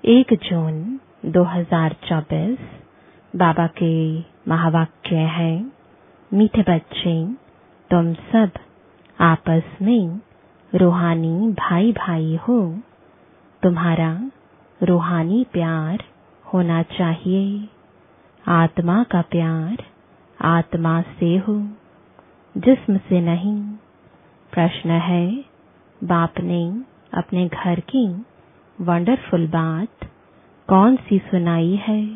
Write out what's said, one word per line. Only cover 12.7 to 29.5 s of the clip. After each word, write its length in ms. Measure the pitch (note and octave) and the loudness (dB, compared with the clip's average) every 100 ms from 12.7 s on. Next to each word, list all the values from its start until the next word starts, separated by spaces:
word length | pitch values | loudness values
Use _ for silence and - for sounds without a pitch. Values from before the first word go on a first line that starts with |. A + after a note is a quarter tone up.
| E3+ - _ _ _ _ _ _ _ | -4 -12 _ _ _ _ _ _ _
तुम्हारा 680 | F#3 E3+ E3+ E3 E3 E3 C4 _ _ _ _ _ | 0 2 0 0 0 -2 -8 _ _ _ _ _
रूहानी 640 | F3 F3 E3+ E3+ E3 G#3+ B3+ | 2 2 2 -2 0 0 0
प्यार 520 | F3+ E3 D#3+ D#3 G3 - _ _ _ - | -2 -2 -2 -4 -6 -10 _ _ _ -4
होना 280 | F#3 E3+ E3 | 0 2 0
चाहिए। 840 | E3 - F3 E3 F#3+ F#3+ G3 G#3 G#3 _ _ _ _ _ _ _ - | -2 -2 -2 -2 -2 -2 -2 -4 -10 _ _ _ _ _ _ _ 0
आत्मा 560 | E3+ E3 - F3 F#3+ | 2 2 0 0 0
का 160 | A#3+ F3+ | 0 -2
प्यार 560 | E3 E3+ E3 D#3+ D#3+ A#3 - _ _ _ _ - | 0 -2 -2 -2 -4 -8 -12 _ _ _ _ -4
आत्मा 600 | D#3+ E3+ E3 F3 E3 E3 | 0 2 0 -2 0 0
से 340 | F3 - E3+ F3+ | -4 -2 0 0
हो, 320 | F#3+ G#3 G#3 - _ _ _ - _ _ _ G3 | 0 -4 -4 -10 _ _ _ -20 _ _ _ 0
जिस्म 400 | A3+ C4 - G3 | 2 2 2 -2
से 240 | - F3+ | 2 0
नहीं।" 420 | E3+ E3+ G3 G#3 G#3 G#3+ _ _ _ _ _ _ _ | 2 0 -2 -4 -6 -12 _ _ _ _ _ _ _
प्रश्न 380 | - E3+ - E3 | -2 -2 -2 -2
है, 600 | E3 E3+ F3 F3 B3 C#4 _ _ _ _ _ | -2 0 0 0 -4 -10 _ _ _ _ _
बाप 340 | E3+ E3+ E3 - | -2 0 0 -4
ने 440 | F3 F3 E3+ G#3 C4 _ _ | -4 -2 -4 -6 -10 _ _
अपने 340 | E3+ - F3+ F3 | -8 -4 -2 -2
घर 320 | - F3+ F3 | -4 -4 -4
की 340 | - C4+ A3 F3+ A#3+ _ _ _ _ - | -2 -2 -2 -4 -12 _ _ _ _ -8
wonderful 680 | F3 E3+ F3 C4 - F3 | -2 0 2 -2 0 -2
बात 420 | D#3+ | 0